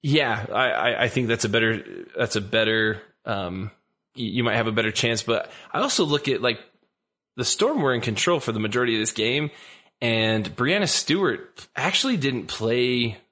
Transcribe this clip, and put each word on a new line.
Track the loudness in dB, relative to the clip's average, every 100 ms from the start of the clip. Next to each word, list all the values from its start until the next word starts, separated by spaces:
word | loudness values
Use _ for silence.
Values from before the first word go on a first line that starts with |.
yeah, | 2 2 2 -2 -2
I, | 2 2
I, | 2 0 2
I | 0
think | 0 0
that's | 0 2
a |
better, | 2 2 0 -6 -14 -12 -4
that's | -2 -2
a |
better, | 0 0 2 2 0 -2 -10 _ -6
um, | -4 -4 -6 -8 _ _ _ _ -8
y-, |
you | -4 0
might | 0 2
have | 2
a |
better | 0 0
chance. | 0 0 0
But | 0 -2 -2 -14 -8
I | -2
also | 0 2 2
look | 0 0
at, | -2
like, | -2 -4 -12 _ _ _ _ _ _ -4
the | 0
Storm | 2 2 2
were | 2
in | 2
control | 0 0 0 0
for | 0
the | -2
majority | -2 0 0 2
of |
this | 0
game, | 0 0 0 -4 -8 -20 -20 _ _
and | 0 2 2 2 -2 -2
Breanna | 0 2 2
Stewart | 0 2 2 2 -2 -10 -20 -14 -4
actually | -2 0 0 0
didn't | 0 -2 -6
play | -4 0 2 2 2 -2 -4 _